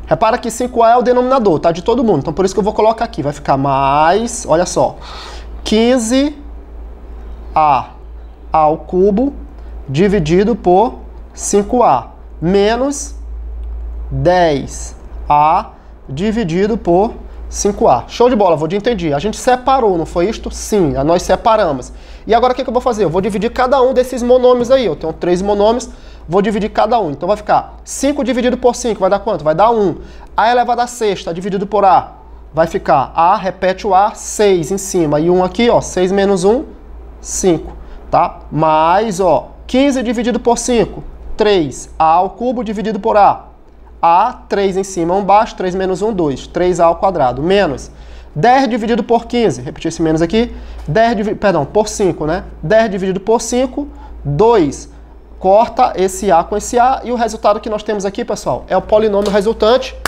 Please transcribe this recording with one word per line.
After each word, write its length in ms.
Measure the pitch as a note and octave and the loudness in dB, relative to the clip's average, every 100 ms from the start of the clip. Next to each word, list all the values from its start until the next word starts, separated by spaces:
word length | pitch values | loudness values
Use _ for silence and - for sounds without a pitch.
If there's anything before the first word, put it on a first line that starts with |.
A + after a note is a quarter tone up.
| - | -4
Repara 320 | - A3 A#3 | 0 0 0
que 100 | A#3+ | -4
cinco 320 | - B3 A#3+ | -6 -4 2
a 80 | A3+ | 4
é 80 | B3 | 4
o 60 | |
denominador, 560 | A#3+ B3 B3 C4 G3+ D3 | 4 2 2 2 2 2
tá? 120 | E3+ | 2
De 120 | E3+ | 0
todo 200 | F3+ A#3+ | 0 0
mundo. 180 | A#3 E3 | 2 0
Então 120 | C3+ | 0
por 120 | D#3 F#3+ | -2 -2
isso 80 | F#3+ | 0
que 40 | |
eu 40 | |
vou 100 | G3+ | -2
colocar 320 | G#3+ G#3+ A3+ A3+ | 0 0 0 -4
aqui. 160 | - | -4
Vai 100 | C#3+ | -6
ficar 260 | D3 - C3+ | -4 -2 0
mais, 840 | C#3 C3+ C#3 C#3+ D#3 G3 A#3 - C3 | 2 0 2 4 4 2 0 -6 0
olha 160 | D#3 F3 | 0 0
só, 300 | - B2 - - - - - - - | 0 -2 -2 -14 -16 -16 -16 -14 -12
quinze 720 | - G#3+ A#3 B3+ A3 C4 C#4+ D4 - - - - - - - - - - - | -2 2 4 2 2 0 0 -4 -14 -18 -18 -18 -18 -18 -18 -16 -16 -16 -6
a 360 | - D#3 C3 A2+ - - - - - - | 0 2 2 -2 -12 -20 -18 -18 -20 -4
ao 280 | D#3+ D#3 E3 | 2 2 0
cubo 560 | - F3+ G3 G3+ C#4 C#4+ - - - - - | -2 2 2 2 0 -4 -12 -16 -16 -14 -4
dividido 680 | C3+ G3+ F#3 D3+ F3 G#3 A#3 | 2 4 2 2 2 2 2
por 400 | - F3+ A3+ - - - - | 2 4 2 -2 -16 -18 -18
cinco 520 | - - G3+ G3+ B3 | -12 -2 0 2 2
a 240 | G#3+ C3 - - - - | 4 2 -2 -14 -20 -6
menos 720 | D#3+ G3 G3+ A#3+ C4+ C#4+ - - - - - - - - - - - | 0 2 2 0 -2 -4 -10 -12 -12 -12 -10 -10 -10 -10 -10 -10 -8
dez 840 | C3+ D3 F3+ F3 C#3 G#2+ - - - - - - | -2 2 4 4 2 -4 -10 -14 -16 -16 -8 0
a 380 | D3 D3+ F3 A3+ - - - - | 4 4 2 -2 -12 -20 -20 -12
dividido 640 | C3+ G#3 A3 G3+ E3 G3+ A3 | -4 -2 -2 -2 0 0 0
por 380 | - F3 A3 - - - - | 2 2 2 -4 -14 -14 -12
cinco 400 | - G3+ G3+ G#3 | -4 -2 2 2
a. 160 | B2+ - | 2 0
Show 220 | - A#3+ | 2 2
de 60 | A#3+ | 4
bola, 220 | G3 D#3 | 2 2
Vold, 180 | D#3 G3 | 0 -2
entendi. 380 | G#3 A3+ E3+ | -2 -2 -2
A 60 | C#3+ | -2
gente 180 | G3 A3 | -2 -4
separou, 600 | - B3 B3+ C4+ A#3 F3 | 0 0 2 2 2 0
não 80 | D#3 | -2
foi 220 | F3+ F3+ | -2 -2
isto? 240 | A#3 A#3 | -2 -8
Sim, 420 | - - G#3+ D#3+ C3 C#3+ | -10 -2 0 0 0 0
nós 180 | F3 | 0
separamos. 680 | - F#3 A#3+ A3 F#3 C3+ A#2+ - - - - | 0 0 2 2 2 -2 -8 -18 -20 -12 0
E 80 | A3+ | 2
agora 160 | B3+ | 2
o 40 | B3+ | 0
que 80 | |
que 60 | C4 | -2
eu 40 | |
vou 80 | A#3 | -2
fazer? 240 | B3+ G#3+ F3+ | 0 0 0
Eu 40 | |
vou 120 | E3 | 0
dividir 300 | G3+ G#3 A3 | -2 -2 -2
cada 300 | A#3 B3+ C4+ | 0 2 4
um 120 | B3+ | 4
desses 280 | B3 B3+ C4 | 2 -2 -2
monômios 480 | A#3+ B3+ B3 B3 A3+ | 2 4 6 4 4
aí. 160 | C4+ A3+ | 2 2
Eu 100 | D3 | -2
tenho 180 | D#3+ | -6
três 280 | D#3+ F3 F3+ | -4 0 0
monômios, 480 | G3+ G#3 G#3 A#3+ B3 - - - - | 0 2 2 2 -4 -14 -20 -18 -4
vou 140 | F3 | 0
dividir 280 | G3+ G#3+ G#3 | 0 0 -2
cada 300 | - G#3+ A#3 | 0 2 2
um. 100 | F3+ | 0
Então 180 | C#3 F3+ | -4 -2
vai 100 | G#3 | -2
ficar 400 | - D#3 - - | 0 0 0 -10
cinco 400 | - - C4+ D4 | -14 -4 -2 0
dividido 340 | A#3+ B3 B3 B3 | -2 0 0 2
por 180 | A#3+ A#3 | 0 0
cinco, 240 | A#3+ G#3 | -4 0
vai 100 | F#3 | 0
dar 100 | G3 | 0
quanto? 240 | G#3 F#3 | -2 -2
Vai 120 | D3 D#3 | 0 2
dar 160 | G#3+ | 4
um. 240 | A#3 G3 - - - - - | 4 0 -2 -10 -20 -8 0
A 160 | G#3+ | 2
elevado 300 | B3 A#3+ A#3+ | 2 2 0
à 60 | A#3+ | -2
sexta 460 | - G#3+ F3+ - | -2 -2 -2 -6
dividido 320 | E3+ F#3+ G3 G3+ | -8 -6 -4 -2
por 200 | G#3 G3 | 2 4
A, 300 | D#3+ - - - - - | 4 2 -8 -20 -20 -6
vai 140 | D3 E3 | -2 0
ficar 460 | F#3+ - D3+ B2 - | -2 0 0 2 2
A, 200 | E3+ G#3 | 2 2
repete 520 | F#3 F#3 F#3 F#3 G#3+ | -2 -2 -2 -2 0
o 80 | F#3 | 2
A, 160 | G#3 | 2
seis 580 | A3 - - G#3 F#3 D#3 | -2 -8 0 2 2 0
em 60 | G3 | -4
cima 420 | - F#3 D#3 D3 | -2 -2 0 2
e 100 | E3 | 2
um 140 | F3+ | 2
aqui, 260 | F#3 F#3 A#3 | 2 0 2
ó, 100 | F3 | 2
seis 320 | - - F3+ | 0 -2 0
menos 320 | G3 G3 G3 | 2 2 2
um, 220 | F#3 A#3+ D#4 - - - - - | 2 0 -2 -14 -20 -20 -18 -18
cinco, 500 | - - F#3+ D#3 - - - - - | -12 -2 0 0 -2 -14 -16 -18 -2
tá? 300 | C#3 E3+ - - | 0 0 -4 -8
Mais, 680 | D3 D#3+ D#3 D#3+ F#3 A3+ F3 | -2 2 4 4 2 0 0
ó, 320 | F#3 C#3 - - - | 2 0 -2 -14 -2
quinze 380 | B3+ C#4 C4 | 2 2 2
dividido 360 | A#3 A#3 A#3 A3 | -2 -2 -2 0
por 180 | - A#3 | 0 0
cinco, 440 | - A#3+ F3+ - - - - - | 0 0 0 -4 -14 -14 -8 0
três. 540 | G#3+ G3+ D3 A#2+ - - | 2 2 0 -6 -10 0
A 80 | D#3+ | 2
ao 260 | E3 F#3+ | 4 2
cubo 320 | F#3+ A#3+ A#3+ | -2 -4 -4
dividido 360 | A3 G#3+ G#3+ G3 | -4 -4 -4 -2
por 180 | A3+ G#3+ | 2 4
A, 280 | F#3+ B2 - - - - - - | 6 4 -4 -20 -20 -20 -20 -2
A, 360 | E3 E3+ A3+ A#3+ - | 2 4 2 -2 -4
três 300 | G3+ G3 F#3 | 0 0 0
em 60 | |
cima, 320 | F#3+ - E3 F#3+ | -4 -2 0 0
um 60 | |
embaixo, 340 | G3 G3+ A3 - | 4 4 2 -2
três 180 | F#3 | -4
menos 300 | F#3 F#3+ F#3 | -2 -2 -2
um, 100 | G#3+ | -2
dois. 320 | G#3 D#3 B2 - | 0 -2 -2 -6
Três 340 | - F3 F3 | -2 0 4
A 60 | E3+ | 2
ao 120 | E3+ | 2
quadrado 440 | G3 F3 B2+ B2 | 0 2 0 0
menos 480 | D#3+ G3 F#3 B2 - - - - - - | 2 2 2 -2 -10 -18 -20 -20 -12 0
dez 340 | A3 C4 C4+ | 2 4 2
dividido 340 | A#3 G#3+ A#3 | 0 0 -2
por 220 | A3+ A#3 A#3 | 0 -2 0
quinze, 340 | A#3+ A3 B2 | 0 0 0
repetir 280 | B2+ D#3 E3 | -8 -8 -6
esse 120 | - | -2
menos 200 | D#3+ D#3+ | 0 2
aqui, 340 | E3 - - - - - - | 2 0 0 -4 -14 -12 -4
dez 280 | D#3 A3+ A#3 | 0 2 0
divi-, 200 | G#3+ A3 | -4 -2
perdão, 300 | G#3 E3+ C3+ | 0 0 0
por 220 | G#3 G#3 | 0 -2
cinco, 360 | - G3 - F3 | 0 -2 0 -2
né? 180 | F3 - - | -4 -6 -10
Dez 280 | D#3 G#3+ A3+ | 0 2 2
dividido 300 | F#3+ F#3+ F#3+ | 0 -4 -2
por 220 | G3+ A3+ | 0 -2
cinco, 460 | - B3 C4 B3+ D4 - - - | 0 -2 -2 -4 -10 -10 -18 -10
dois. 640 | C#3+ C#3+ A3 A#3 D#3 - - - - - - - | -4 2 4 4 2 -2 -12 -20 -20 -20 -20 -4
Corta 540 | F#3 G3+ A3+ - B3 - | 2 4 4 2 0 2
esse 360 | F#3+ - G3+ | -2 -2 2
A 120 | E3 | 2
com 120 | E3+ G#3 | 2 -4
esse 220 | - B3 | -2 2
A 240 | A#3+ C4 | 2 0
e 80 | G#3+ | -2
o 40 | A#3+ | -2
resultado 440 | A#3 A3 A3 G#3 | -2 0 0 0
que 100 | A3+ | -2
nós 120 | G#3 | -6
temos 240 | G#3 G#3+ G3 | -4 -4 -4
aqui, 180 | G3 | -4
pessoal, 420 | A#3 G#3 - B2 - | -6 -6 -4 -6 -2
é 100 | F#3 | -2
o 40 | |
polinômio 500 | F#3 G#3+ A3 G3+ G3+ | 2 2 2 0 0
resultante 640 | G3+ G3+ A3+ G#3+ B3+ C4 - | 0 0 0 2 2 0 -8